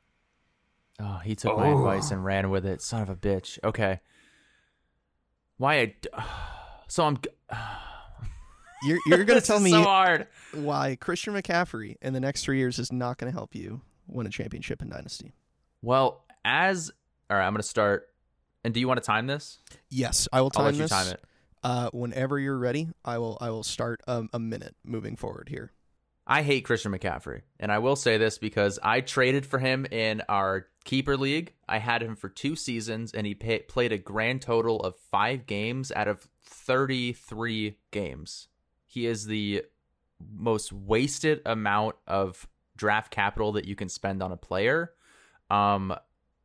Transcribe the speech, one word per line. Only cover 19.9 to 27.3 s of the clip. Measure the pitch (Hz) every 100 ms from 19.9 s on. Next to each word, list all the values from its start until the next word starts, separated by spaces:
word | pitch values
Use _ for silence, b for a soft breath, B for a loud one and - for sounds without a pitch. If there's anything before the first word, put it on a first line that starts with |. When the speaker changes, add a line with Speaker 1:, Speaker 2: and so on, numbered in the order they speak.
| 131 120 - -
Speaker 3:
I | 131
will | 135
Speaker 1:
I'll |
Speaker 3:
time | - 143
Speaker 1:
let | 147
you |
Speaker 3:
this. | 160
Speaker 1:
time | 95 92
it. | 90 - b b _
Speaker 3:
Uh, | 127 123 120
whenever | 123 120 127 131 139
you're | 139 131
ready, | 123 143 165 -
I | 120 117
will, | 117 113
I | 120
will | 113
start | - - 120 113 -
a, | 120 110
a | 117
minute | 113 - - -
moving | - 113 104 117
forward | - - -
here. | 139 - _ _ _ _ _ -
Speaker 1:
I | 147
hate | 143 135 -
Christian | 113 107
McCaffrey, | 95 95 64 -